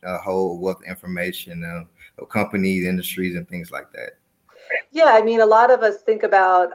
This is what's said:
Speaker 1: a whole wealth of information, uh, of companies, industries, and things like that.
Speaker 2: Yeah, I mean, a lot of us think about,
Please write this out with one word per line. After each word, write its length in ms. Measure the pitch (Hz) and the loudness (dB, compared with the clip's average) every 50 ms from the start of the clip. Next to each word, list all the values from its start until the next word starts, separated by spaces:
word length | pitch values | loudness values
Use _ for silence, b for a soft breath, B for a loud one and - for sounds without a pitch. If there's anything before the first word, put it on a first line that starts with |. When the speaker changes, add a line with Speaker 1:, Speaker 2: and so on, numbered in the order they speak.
| - | -12
Speaker 1:
a 160 | 92 92 85 | -10 -10 -8
whole 400 | - 98 92 95 95 92 87 87 | -6 -4 -4 -2 -2 -4 -4 -6
wealth 220 | 90 95 92 - | -6 -6 -6 -6
of 80 | - - | -10 -16
information, 720 | 92 - - 90 90 87 87 90 87 - - 90 85 85 85 | -16 -14 -12 -10 -8 -6 -6 -8 -8 -10 -14 -14 -14 -12 -12
uh, 220 | 85 87 85 82 - b b b b b - | -12 -12 -14 -14 -18 b b b b b -20
of 80 | - - | -16 -8
companies, 560 | - 107 101 104 - 101 95 95 95 92 90 | -4 -4 -4 -2 -2 -2 -2 0 0 -2 -2
industries, 520 | 90 92 90 87 - - 92 92 90 87 | -2 -4 -4 -6 -8 -8 -6 -6 -6 -6
and 120 | 87 85 - | -8 -10 -12
things 220 | 90 87 82 - | -12 -14 -14 -14
like 220 | - 69 71 _ - | -14 -16 -16 _ -18
that. 220 | - - - - _ _ _ _ _ _ B B B B B B B B _ - | -16 -16 -16 -18 _ _ _ _ _ _ B B B B B B B B _ 0
Speaker 2:
Yeah, 140 | 302 330 | 2 4
I 160 | 294 226 220 208 | 6 6 6 4
mean, 180 | 226 233 226 | 4 2 4
a 60 | 220 | 4
lot 260 | 214 214 220 240 247 254 | 6 6 6 6 6 4
of 100 | 226 226 | 4 2
us 200 | 214 202 - _ | 0 -2 -2 _
think 200 | - 226 214 - | -2 -2 0 0
about, 480 | 208 202 196 190 185 185 180 180 175 | 2 2 4 4 4 4 4 2 0